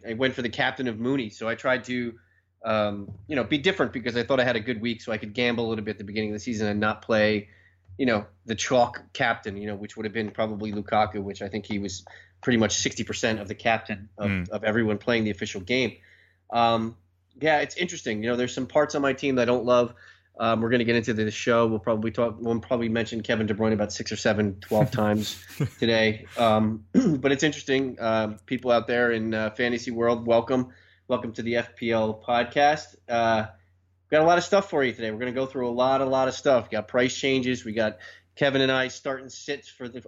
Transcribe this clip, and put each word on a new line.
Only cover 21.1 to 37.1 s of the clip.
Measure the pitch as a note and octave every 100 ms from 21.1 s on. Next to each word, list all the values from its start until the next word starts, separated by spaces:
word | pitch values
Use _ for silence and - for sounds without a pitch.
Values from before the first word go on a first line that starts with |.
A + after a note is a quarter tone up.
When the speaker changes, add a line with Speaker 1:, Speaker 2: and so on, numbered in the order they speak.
| A2
Speaker 1:
the | G#2+
show. | - - A#2 A2+
We'll | A2
probably | A#2+ A2 A2
talk, | A#2 A#2 A2
we'll | A#2 A#2
probably | - B2 A#2
mention | A2+ A2 A2+
Kevin | G#2 A2 G#2+
De | G#2
Bruyne | A2
about | G#2+ G#2
six | - -
or | G#2+
seven, | A#2 G#2 G#2 F#2+
twelve | - G#2+ G#2+
Speaker 2:
<laughs> | A2+
Speaker 1:
times | G#2+ G#2+ G#2 - - - C#3+ -
today. | A#2 A2+ A2 G#2+ - -
Um, | A#2 G#2+ G#2+ A2 -
<clears throat> |
but | - A#3 C#3 C3+
it's | C#3
interesting. | D#3 C#3+ - C3+ C3 A#2+
Um, | A2+ A2 G#2+ G#2+ -
people | B2+ B2+
out | A#2 A#2
there | A#2+ A#2+
in, | A2+ A2
uh, | A2 A2
fantasy | - A#2+ A#2+ A#2+
world, | A#2 A#2 A#2 A#2
welcome. | A#2 A#2+ C3 B2 - _ _ -
Welcome | B2 A#2+
to | A2
the | A#2 A#2
F | A#2+ -
P | A#2
L | A2+ A2 A2 -
podcast. | A#2+ A#2+ D3 C#3+ D#3 - - -
Uh, | A#2 A2+ A2 A2 - _ _ _ _ -
we | D3+
got |
a | E3
lot | F3
of | E3+
stuff | G3 F#3+
for | D#3 B2+
you |
today. | G#2+ A2+
We're | G#2+
gonna | B2
go | B2 C3
through | C#3 B2
a |
lot, | A#2+ B2+ C3+
a | C3+
lot | C3 C3
of | -
stuff. | D3 B2+ A2
We | A2
got | -
price | B2 B2+